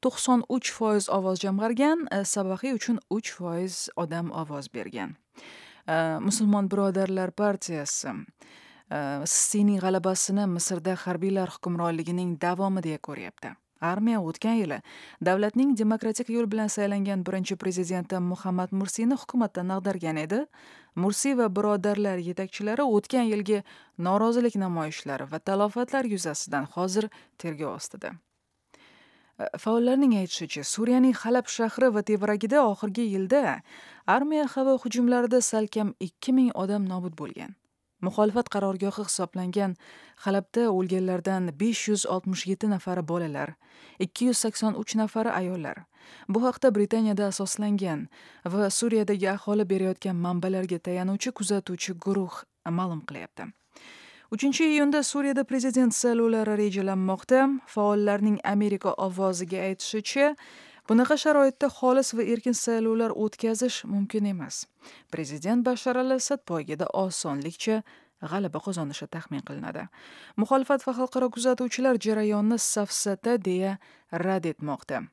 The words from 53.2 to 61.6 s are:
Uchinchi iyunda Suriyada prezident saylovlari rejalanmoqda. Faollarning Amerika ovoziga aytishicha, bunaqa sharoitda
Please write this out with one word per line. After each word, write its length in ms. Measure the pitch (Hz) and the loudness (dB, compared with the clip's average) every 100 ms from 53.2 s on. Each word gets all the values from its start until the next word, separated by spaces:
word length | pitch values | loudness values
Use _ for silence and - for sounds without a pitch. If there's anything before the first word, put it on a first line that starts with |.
| 85 - - - _ - - - - - _ | -14 -14 -16 -16 _ -20 -20 -20 -20 -20 _
Uchinchi 320 | 214 277 269 | -2 0 4
iyunda 380 | 320 302 285 294 | 4 6 4 4
Suriyada 420 | 277 285 277 269 | 2 0 0 2
prezident 500 | 269 262 254 247 247 | 2 2 2 4 4
saylovlari 600 | 220 247 233 226 220 220 208 | 4 2 4 4 2 2 2
rejalanmoqda. 840 | 208 196 190 190 190 190 - 254 269 269 - | 2 0 0 0 0 -2 4 6 6 2 -4
Faollarning 720 | - 208 208 208 202 208 208 | 0 2 4 2 2 2 2
Amerika 500 | - 202 208 202 202 - 190 | 2 2 2 2 -2 0 -2
ovoziga 520 | 180 190 180 180 190 190 | 0 0 0 -4 -4 -4
aytishicha, 680 | 190 - 214 214 269 285 294 - - - - - | -4 -6 -6 -4 2 2 2 -14 -20 -20 -20 2
bunaqa 300 | 226 247 302 | 4 6 4
sharoitda 480 | 311 294 269 262 | 4 6 6 4